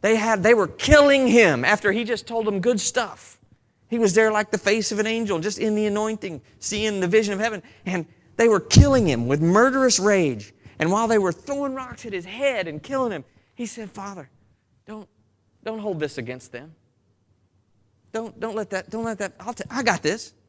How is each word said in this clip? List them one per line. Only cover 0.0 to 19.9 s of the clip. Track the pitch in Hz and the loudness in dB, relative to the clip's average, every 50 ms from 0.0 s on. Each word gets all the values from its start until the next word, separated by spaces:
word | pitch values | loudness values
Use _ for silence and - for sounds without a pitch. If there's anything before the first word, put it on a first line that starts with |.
They | - 202 220 | 2 2 0
had, | 220 208 226 226 202 175 | 0 2 0 -2 2 4
they | 214 240 | 4 4
were | 226 196 | 4 4
killing | 160 - - - - 294 294 285 285 277 277 262 247 | -2 -4 -6 2 6 6 8 8 8 6 4 4 4
him | 214 240 226 180 147 120 123 | 6 6 6 6 4 2 2
after | 143 208 208 - 208 190 | 2 2 2 2 -2 -2
he | 220 240 | 0 -2
just | 214 247 214 - | -4 -4 -6 -6
told | - 233 226 226 | -6 -6 -4 -4
them | 214 208 196 | -2 -2 0
good | 175 240 254 208 | 0 0 0 0
stuff. | - - - 254 233 196 - - - - - _ _ _ _ _ _ _ _ _ _ _ | -2 -4 -4 -4 -4 -4 -8 -14 -20 -20 -20 _ _ _ _ _ _ _ _ _ _ _
He | - 233 | -2 2
was | 226 202 175 | 2 2 4
there | 214 220 220 214 | 4 2 2 2
like | 208 214 - | 0 -2 -2
the | - 196 | -4 -4
face | - 196 208 226 208 - 220 | 0 0 0 0 0 -4 -2
of | 202 | -4
an | 214 | -2
angel, | 220 226 226 233 202 196 165 | -2 -2 -4 -4 -2 -4 -2
just | 160 208 202 - | -2 -4 -6 -4
in | - 220 214 | -4 -2 0
the | 208 214 | 0 0
anointing, | 208 202 208 214 220 220 214 - 196 170 135 - _ _ _ | 0 -2 -2 -2 -4 -4 -6 -8 -10 -12 -12 -16 _ _ _
seeing | - - - 208 214 220 208 196 | -10 -8 -6 -4 -2 -2 -2 -2
the | 185 | -2
vision | 175 180 220 226 202 202 | 2 4 4 2 2 -2
of | 190 | -4
heaven. | 214 233 220 196 - - - _ _ | -4 -4 -6 -6 -14 -16 -20 _ _
And | 180 185 180 160 - _ _ _ _ _ | -6 -6 -6 -6 -8 _ _ _ _ _
they | - 226 233 | 2 2 4
were | 220 190 | 4 2
killing | 226 - - - 285 285 269 262 220 | 0 4 8 8 8 8 6 4 4
him | 170 135 113 117 120 | 2 2 0 0 0
with | 135 147 | 0 2
murderous | 156 165 180 208 233 269 262 269 262 254 - - | 2 4 4 6 4 4 4 2 2 2 0 2
rage. | 185 208 208 196 175 147 123 104 101 - _ _ _ - - - | 2 2 2 4 2 0 -2 -4 -10 -16 _ _ _ -20 -8 -4
And | 156 160 | -2 0
while | 185 208 226 | 0 0 0
they | 226 226 214 | 2 2 2
were | 196 185 165 | 2 0 -2
throwing | - - - 285 277 285 277 262 | -4 -6 -8 -6 -6 -6 -6 -6
rocks | 262 262 247 240 - - | -8 -10 -12 -14 -16 -14
at | 233 196 | -10 -10
his | 185 170 | -10 -10
head | 185 202 233 277 277 262 220 185 | -10 -10 -4 -2 -2 -2 -2 -6
and | 165 147 151 147 | -6 -8 -12 -10
killing | - 269 269 262 240 202 | -6 -4 -2 -2 -2 -4
him, | 156 127 _ _ _ _ _ _ | -6 -10 _ _ _ _ _ _
he | _ 240 | _ -12
said, | 214 - - 220 196 | -12 -10 -12 -16 -16
"Father, | - 208 196 202 196 185 139 131 _ _ _ _ _ _ _ _ _ _ _ | -14 -14 -14 -14 -14 -14 -18 -20 _ _ _ _ _ _ _ _ _ _ _
don't, | - 214 214 202 _ _ _ _ _ _ _ _ _ _ _ _ | -18 -18 -18 -18 _ _ _ _ _ _ _ _ _ _ _ _
don't | - 220 220 | -12 -10 -8
hold | 208 214 190 160 | -6 -6 -6 -4
this | 151 147 - - | -6 -6 -6 -10
against | 120 113 127 127 - - | -12 -12 -12 -14 -14 -16
them. | - 120 135 160 160 _ _ _ _ _ _ _ _ _ _ _ _ _ _ _ _ _ _ _ _ _ _ _ _ _ _ _ _ | -16 -16 -16 -18 -20 _ _ _ _ _ _ _ _ _ _ _ _ _ _ _ _ _ _ _ _ _ _ _ _ _ _ _ _
Don't, | 226 226 220 - - | -10 -10 -10 -12 -10
don't | - 226 214 | -10 -8 -6
let | 214 214 - | -6 -8 -6
that, | - 185 - - | -8 -8 -8 -8
don't | - 220 226 | -10 -8 -6
let | 226 226 190 | -6 -6 -8
that, | 208 190 - _ | -8 -10 -10 _
I'll | - 202 240 | -12 -12 -12
t-, | - - - | -12 -12 -10
I | - 240 254 | -8 -4 0
got | 220 | 0